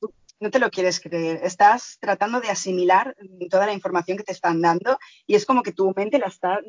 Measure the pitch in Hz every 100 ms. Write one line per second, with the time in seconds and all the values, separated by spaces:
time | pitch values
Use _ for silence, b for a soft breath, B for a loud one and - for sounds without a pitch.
0 | 214 _ _ _ 208 262 262 - 185 170
1 | - 170 165 165 180 - 208 240 - -
2 | 208 196 208 247 226 196 190 180 180 185
3 | 254 - 190 185 180 190 208 196 190 180
4 | 170 196 208 175 175 165 170 170 240 269
5 | B B - 208 - 254 - - 190 190
6 | 208 285 196 - 180 202